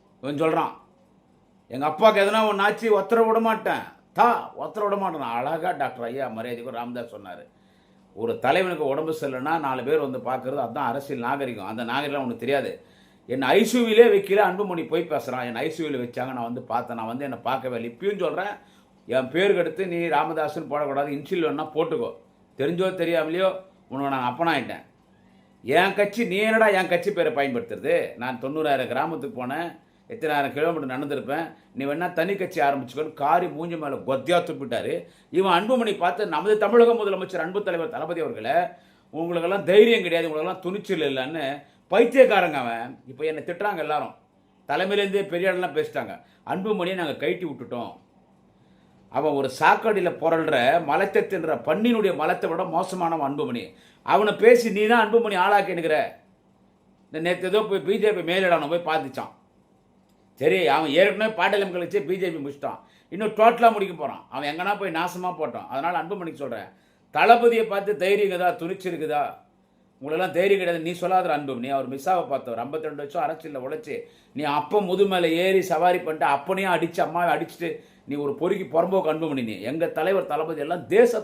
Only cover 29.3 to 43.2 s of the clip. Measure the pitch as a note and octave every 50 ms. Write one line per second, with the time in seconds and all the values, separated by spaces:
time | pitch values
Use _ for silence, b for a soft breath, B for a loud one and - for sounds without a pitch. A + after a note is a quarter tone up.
29.3 | A2 A#2+ B2 B2 C#3+ D#3+ F3 E3 - - b b b b b b - A2+ D#3 D3+
30.3 | D3+ C#3+ C#3 C3+ C#3 C#3+ D#3 E3+ E3 D#3 C#3 C3 B2+ C3+ D3 C#3 C#3+ C3 G2+ A#2
31.3 | C#3 D#3+ E3 D3+ B B B B B A#2+ C3+ C#3 D3 D#3+ F3+ F3 F3 E3 E3 F#3+
32.3 | G3+ - F#3+ - - E3 C#3+ C#3 C#3 C3+ B2 A#2+ B2+ C#3+ D#3 D#3 - - C#3 D3
33.3 | E3 F3+ F3+ E3 D3 D3 E3+ F3 E3+ D#3+ D3+ C#3 C3+ - - - C#3 C3 - D3
34.3 | F3 E3+ E3+ E3+ D3+ C3+ C3+ A#2+ A#2+ G#2+ F#2 A#2+ B2+ E3+ - b b b b b
35.3 | - E3+ F#3+ F#3+ E3+ F3 G#3 A3 C4 A#3+ A#3 G#3+ - - E3+ F3+ F3+ G#3+ G#3 F3+
36.3 | D#3+ D3+ F3 G#3 G#3+ G#3+ G#3 G3+ A#3 A#3+ A#3 A#3 A3+ A3 G#3+ G3+ F#3+ F#3 F#3 F3+
37.3 | F#3 E3+ D#3+ F3 F#3 G3+ G3+ G3 F3 E3 D#3+ D#3 - B2+ D#3 - F3 E3 D3+ C3
38.3 | A2+ G#2+ G#2+ A#2+ D3 E3+ F3 - - b b b b b b b - D3+ E3 E3+
39.3 | F3 E3+ E3 E3+ G3 G3 D3 D#3 F#3 G#3 A#3 A#3 A3+ G#3+ F#3 F3 E3 E3+ E3 E3
40.3 | D#3 D#3 D#3+ F3+ F3+ F3+ - F3 F#3+ G#3 - - F#3+ D#3+ D3+ C#3 C3 C3 B2+ C#3+
41.3 | E3 D#3+ C#3+ C3+ C#3+ - - b b b b - F3 G#3 A#3+ A#3 A#3 C4+ B3+ -
42.3 | G#3+ F#3+ F3+ E3 D3 C#3 B2 A#2 A#2 A2+ A#2 B2+ C3+ - - B2+ B2+ B2+